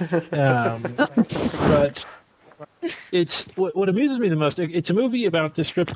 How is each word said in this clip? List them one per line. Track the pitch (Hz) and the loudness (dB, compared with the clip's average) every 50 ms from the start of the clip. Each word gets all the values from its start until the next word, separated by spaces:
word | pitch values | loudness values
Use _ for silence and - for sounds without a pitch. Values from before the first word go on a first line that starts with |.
| 180 160 180 165 165 - | -4 -2 -2 -2 -2 -2
Um, | - 147 139 135 127 120 117 117 117 113 117 - - | 0 2 4 4 4 4 0 -2 -4 -4 -8 -8 -2
but | - 294 - - 233 - - - - - - - - - - 156 147 143 139 139 - - - - - _ _ _ _ _ - - _ 151 - _ _ 349 359 - - - - | -2 -2 0 2 0 0 0 0 -4 -4 -4 -2 0 2 4 4 4 4 2 -2 -8 -14 -14 -18 -20 _ _ _ _ _ -20 -20 _ -20 -20 _ _ -10 -10 -10 -10 -12 -2
it's, | - 180 170 - - - - - - | 0 0 0 0 -2 -6 -8 -8 -4
what, | 185 190 175 - | -2 -2 -2 0
what | 185 196 190 | 0 0 2
amuses | 185 214 277 285 269 240 | 2 2 2 0 0 0
me | 233 190 | 0 0
the | 160 | 2
most, | 156 151 147 139 - | 2 2 0 0 0
it, | 175 156 165 | -4 -2 -2
it's | 190 190 - | -4 -2 0
a | 190 | 0
movie | 208 262 254 233 247 233 | 2 2 0 0 0 0
about | 190 165 165 156 156 - | 0 0 0 -2 -2 -2
this | - 147 - | -4 -4 -2
strip | - 185 175 - 147 | 0 -2 -2 -2 -2